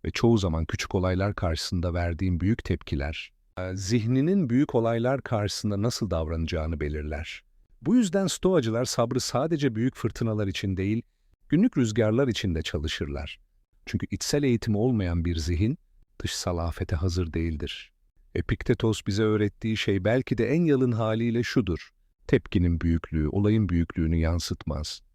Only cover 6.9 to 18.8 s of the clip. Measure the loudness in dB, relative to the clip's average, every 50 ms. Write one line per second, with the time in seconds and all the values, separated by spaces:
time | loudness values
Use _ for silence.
6.9 | -4 -6 -6 -6 -8 -8 -8 -10 -14 -16 _ _ _ _ _ _ -20 _ 0 2
7.9 | 4 4 4 2 0 0 0 0 -2 0 2 4 4 4 2 2 0 0 -2 -2
8.9 | 0 0 0 2 0 -2 -2 0 -2 0 0 0 0 0 0 0 0 2 -2 -2
9.9 | -2 -2 -4 -4 -2 -2 -2 0 0 0 -2 -2 -2 -2 -2 -2 0 0 0 0
10.9 | 0 -2 -4 _ _ _ _ _ _ _ _ _ 2 4 4 4 4 2 0 2
11.9 | 2 2 2 4 4 2 2 2 0 0 0 -2 -2 -2 -2 -4 -4 -4 -4 -4
12.9 | -4 -4 -6 -6 -6 -8 -8 -10 -14 _ _ _ _ _ _ _ _ _ _ -6
13.9 | -4 -4 -4 -4 -6 -6 -4 -2 0 2 2 2 2 2 2 0 0 2 2 2
14.9 | 2 2 0 0 0 0 0 0 -2 -2 0 0 0 2 2 0 0 -4 _ _
15.9 | _ _ -20 _ _ _ -8 -6 -6 -4 -4 -2 -2 -2 -2 -4 -4 -6 -4 -2
16.9 | -2 0 0 0 0 0 -2 -2 -2 -2 -2 -2 -4 -4 -6 -8 -10 -12 -16 _
17.9 | _ _ _ _ _ _ _ _ _ -6 -2 -2 -4 -4 0 0 0 2